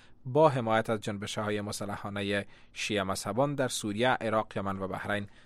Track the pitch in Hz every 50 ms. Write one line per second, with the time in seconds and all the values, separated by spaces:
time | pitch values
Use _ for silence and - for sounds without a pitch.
0 | - - - - - 131 123 147 156 156 131 135 117 113 110 110 113 - 117 107
1 | - - 107 101 101 101 - - 107 104 104 104 104 104 104 - 107 101 101 101
2 | - 107 101 101 101 101 101 101 101 - - - - - - - - - 110 101
3 | 95 95 98 98 - 104 101 110 139 147 143 135 135 123 - - - 107 101 104
4 | 120 127 127 - - 113 107 110 107 - - 113 98 98 98 95 95 92 92 101
5 | - - 104 104 104 - - - -